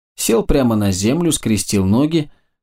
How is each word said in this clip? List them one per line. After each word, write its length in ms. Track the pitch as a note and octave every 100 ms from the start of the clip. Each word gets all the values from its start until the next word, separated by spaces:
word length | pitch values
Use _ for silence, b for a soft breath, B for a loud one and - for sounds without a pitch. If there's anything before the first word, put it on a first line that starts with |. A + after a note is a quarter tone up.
| _ -
Сел 260 | - A3+
прямо 320 | - C#3+ A#2+
на 160 | A2 G2+
землю, 400 | F#2 G#2 D#3 E3+
скрестил 540 | D3 A2+ G#2 - G2+
ноги, 460 | F#2+ A2+ D3+ E3 D3+ - _ _